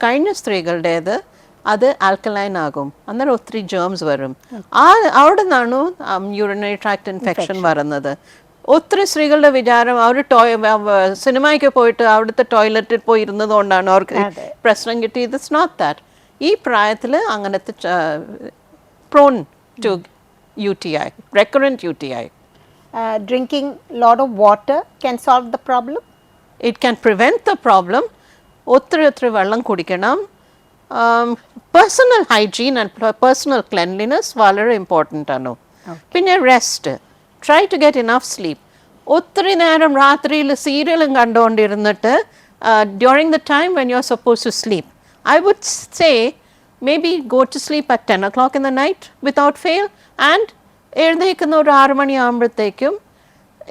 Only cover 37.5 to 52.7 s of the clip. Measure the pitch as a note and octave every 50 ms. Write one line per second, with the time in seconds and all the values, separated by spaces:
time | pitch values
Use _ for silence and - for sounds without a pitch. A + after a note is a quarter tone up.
37.5 | D4 D#4+ G4+ G4 G4 D#4 D4 D4 D4+ C4+ A#3 A3+ A#3 B3+ - - - - G3+ E3
38.5 | D3 - _ _ _ _ _ _ _ _ _ - C#4+ D#4+ D4+ - _ - E4+ F#4+
39.5 | G4 E4 E4+ E4 D#4+ D#4+ D#4+ D#4 C#4 C4+ C#4 C#4 C#4+ C#4+ - C#4 D4 D4+ D4 C#4
40.5 | C#4+ - - D#4 C4+ C#4+ D4+ D#4 E4 E4 D#4+ C#4+ C4+ C4 A#3+ A#3 A3+ A#3 A#3 A3+
41.5 | A3+ G#3+ G#3+ G3+ G3+ G#3 G#3 G#3 G3+ F#3 - A3 C4 D#4+ A4 - _ _ _ _
42.5 | _ _ - A3 A3+ G#3+ G#3+ G#3 G3 G3 A#3 B3 C4+ D4 D#4 E4 D#4 D#4+ - -
43.5 | D4 C#4+ E4 F4+ F#4 D4+ C4 B3 B3 B3 C4 - B3+ A3 - B3 A#3 A3 - A#3
44.5 | - - - A3+ G#3 E3+ - - _ _ _ _ _ _ _ - C4+ D#4+ F#4 G4+
45.5 | G4+ - - - - - - - - - F4+ D#4+ C#4 A#3 A3+ C4 - _ _ _
46.5 | _ _ _ _ _ _ - C4 D4 D#4+ D#4+ E4+ F4 E4+ C4+ A#3 A#3+ B3+ C4 B3
47.5 | - C#4 - - D4+ D4+ C#4+ - C4 A3+ - - G#3+ F#3 D4 D4+ - B3+ B3+ C4+
48.5 | - C#4 C4+ C4+ C4 C4 C4+ E4 F#4+ - - - _ _ - C#4 C4+ - C#4+ C#4+
49.5 | D4 - - F4+ D#4+ F#4 G4+ G4+ - _ _ _ _ - C4 C#4+ D#4+ G4 A4+ -
50.5 | - _ _ _ _ _ _ _ - - D#4 E4 E4 E4 F4+ F#4+ F4+ - F4+ D4+
51.5 | D#4+ D#4 D4+ D4+ C#4+ C4+ C#4 C4+ C#4 C4+ C#4 C4+ C4+ C4 B3 A#3+ A#3+ A#3+ A#3 A#3
52.5 | - - G#3+ G#3